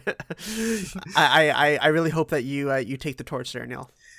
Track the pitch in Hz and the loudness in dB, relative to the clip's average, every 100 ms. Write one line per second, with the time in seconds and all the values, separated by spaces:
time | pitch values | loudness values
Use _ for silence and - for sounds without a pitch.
0 | - - - 170 208 220 226 220 185 190 | -6 -8 -8 -12 -8 -4 -2 -2 -6 -12
1 | 170 175 147 147 151 135 147 143 151 156 | -4 2 6 6 6 4 4 4 4 4
2 | 160 160 156 151 127 139 139 135 117 131 | 2 0 0 -2 -2 -2 0 0 -2 -6
3 | 156 127 135 135 123 123 120 127 135 _ | -8 -8 -8 -8 -8 -10 -10 -12 -14 _
4 | - | -20